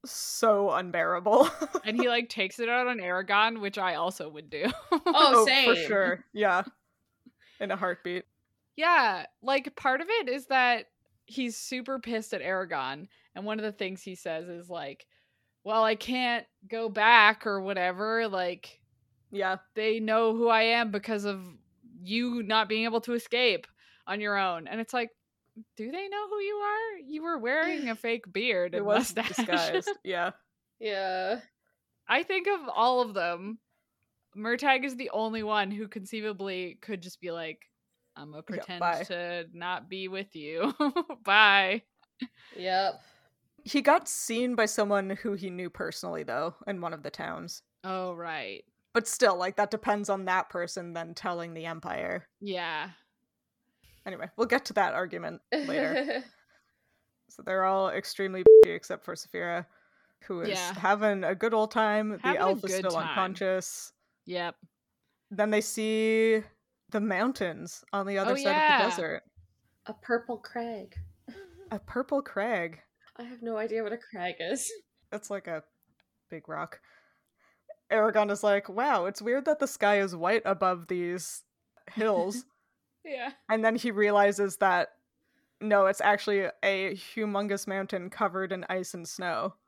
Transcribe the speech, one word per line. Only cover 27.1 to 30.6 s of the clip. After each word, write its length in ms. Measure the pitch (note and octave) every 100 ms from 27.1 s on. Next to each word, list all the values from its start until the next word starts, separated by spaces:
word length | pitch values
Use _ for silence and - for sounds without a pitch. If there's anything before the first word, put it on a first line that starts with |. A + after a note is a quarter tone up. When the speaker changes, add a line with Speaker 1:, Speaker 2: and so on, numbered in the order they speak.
| D4+
Speaker 2:
were 160 | D#4+ D#4+
wearing 500 | A3+ D4 E4 D#4 C4
a 60 |
Speaker 1:
<sighs> 100 | A3+ A#3
Speaker 2:
fake 260 | A3+ G3+
beard 420 | F#3 B3 F#3+ F3+
Speaker 1:
It 40 | F3+
Speaker 2:
and 80 | G3+
Speaker 1:
was 280 | A3 B3+ -
Speaker 2:
mustache. 120 | A3+
<laughs> 80 | F#3+
Speaker 1:
disguised. 540 | A3+ - E4 F#4 G4+ G4+
Yeah. 280 | - F3+ F3 - _ _